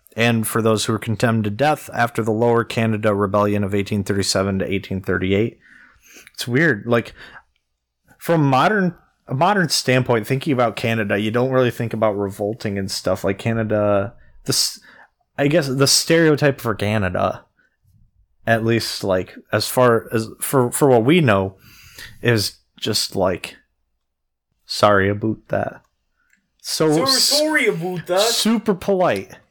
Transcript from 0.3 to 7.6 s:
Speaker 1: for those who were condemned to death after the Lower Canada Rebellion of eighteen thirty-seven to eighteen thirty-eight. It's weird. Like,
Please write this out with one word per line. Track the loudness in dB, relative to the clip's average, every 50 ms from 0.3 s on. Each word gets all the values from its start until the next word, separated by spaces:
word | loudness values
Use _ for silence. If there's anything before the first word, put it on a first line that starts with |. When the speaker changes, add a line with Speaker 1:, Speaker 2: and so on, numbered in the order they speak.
| 2 0 -2 -2
Speaker 1:
for | -2 0
those | 2 2 2 2 0
who | -2 -2
were | -2
condemned | -4 -4 -4 0 0 0 0 0 -2
to | -2
death | -2 -2 0 0 0 -2 -6 -8 -4
after | -2 -2 -2 -2 -2 -2
the | -2
Lower | 0 0 2 2 2 2 0
Canada | 0 -2 -2 0 0 0 0 0 0 2
Rebellion | 2 0 0 2 2 2 2 2 0 -2
of | -2 -2
eighteen | -2 -2 -2 -2 -4 -2
thirty-seven | -2 -2 -2 -2 0 0 0 0 0 -2 -2
to | -2 -2
eighteen | -4 -4 -4 -6 -6 -6
thirty-eight. | -4 -2 -2 -2 0 0 2 2 0 0 -4 -10 _ _ -20 -20 -20 _ _ _ _ _ -20 -20 -20 -18 _
It's | -10 -6 -2
weird. | 0 2 2 2 0 0 -2 0
Like, | 0 0 0 -4 -10 -20 -20 -20 -20 -20 -20 _ _ _